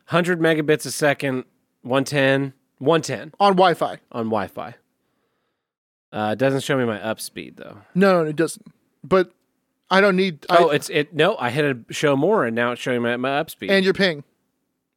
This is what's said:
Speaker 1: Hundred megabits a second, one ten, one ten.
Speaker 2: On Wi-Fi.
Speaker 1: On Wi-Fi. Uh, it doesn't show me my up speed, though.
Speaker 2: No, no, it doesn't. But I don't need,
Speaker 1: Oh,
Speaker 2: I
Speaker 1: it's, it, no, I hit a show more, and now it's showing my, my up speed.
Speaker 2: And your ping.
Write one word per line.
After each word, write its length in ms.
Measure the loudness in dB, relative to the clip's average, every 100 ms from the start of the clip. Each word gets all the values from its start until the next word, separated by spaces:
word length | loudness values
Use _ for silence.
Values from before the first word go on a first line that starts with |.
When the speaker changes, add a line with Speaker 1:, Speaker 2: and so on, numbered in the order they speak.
| -4
Speaker 1:
Hundred 340 | -2 0 0
megabits 480 | 2 2 0 -2 -2
a 40 |
second, 540 | -2 0 0 -4 -4 -8 _ _ _
one 200 | -2 -2
ten, 500 | 0 0 2 2 -2 -10 _ _
one 240 | 2 2
ten. 280 | 0 -10 -10 0
Speaker 2:
On 120 | 2
Wi-Fi. 460 | 4 4 2 -4 -8 _
Speaker 1:
On 140 | -8 -2
Wi-Fi. 480 | -2 -4 -8 -14 -16 _ _ _ _ _ _ _ _ _ _ _ _ _
Uh, 200 | -4 -4
it 80 | 0
doesn't 220 | 0 0
show 160 | -2 -2
me 80 | 0
my 140 | -2
up 180 | -6 -8
speed, 380 | -10 -14 -16 -16
though. 200 | -20 -20 _
Speaker 2:
No, 300 | 2 4 4
no, 60 | 0
it 80 | -2
doesn't. 280 | -4 -4 -18 _ _ _
But 300 | 0 0 0 _ _ _ _ _ 0
I 100 | 2
don't 140 | 4 2
need, 300 | -2 -4 2
Speaker 1:
Oh, 200 | 4 4
Speaker 2:
I 60 | 2
Speaker 1:
it's, 140 | -2
it, 240 | -4 -4
no, 220 | 0 0 0
I 120 | -4
hit 160 | -2 -2
a 280 | -4 -8
show 220 | -2 0 2
more, 300 | 2 0 0
and 100 | -2
now 160 | -2
it's 100 | -4
showing 200 | -4 -2
my, 160 | -2 -2
my 200 | -2 -4
up 100 | -6
speed. 200 | -10 0
Speaker 2:
And 140 | 0
your 100 | 2
ping. 300 | 0 0 -2 -12 _ _ _ _ _ _